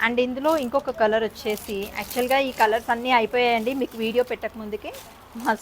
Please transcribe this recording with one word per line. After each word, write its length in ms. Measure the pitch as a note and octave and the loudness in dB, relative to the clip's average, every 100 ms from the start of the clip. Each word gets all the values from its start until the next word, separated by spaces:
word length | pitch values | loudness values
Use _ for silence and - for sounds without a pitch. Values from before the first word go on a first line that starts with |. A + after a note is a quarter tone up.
| A3+ | 2
and 120 | A#3+ B3+ | 4 0
ఇందులో 240 | B3+ D4 D#4+ | 0 2 2
ఇంకొక 280 | A#3+ C#4 C#4 A#3 | 0 -2 -2 0
కలర్ 200 | A3 A3 A3 | 2 2 0
వచ్చేసి, 500 | - G#3+ G#3 - G3 G#3 - | -4 -6 -6 -6 -6 -6 -8
యాక్చువల్గా 400 | G3+ B3+ B3 C4+ C4+ | -6 -2 2 2 2
ఈ 40 | - | 2
కలర్స్ 280 | A3 A3+ A3+ A#3 | 2 2 0 -2
అన్నీ 160 | B3 B3 | 2 2
అయిపోయాయండి, 520 | A3 B3 B3 A#3 A3 C4+ | 2 2 2 2 0 -2
మీకు 140 | A#3+ A3+ | -4 -2
వీడియో 200 | A3+ A#3+ B3 | 0 2 0
పెట్టక 220 | A#3 A3 A3+ | -2 -8 -10
ముందుకే 280 | G#3+ G#3 D4+ C5+ - - - A#3 | -10 -10 -10 -14 -16 -20 -18 -6
మా 100 | B3 G#3+ | -2 -2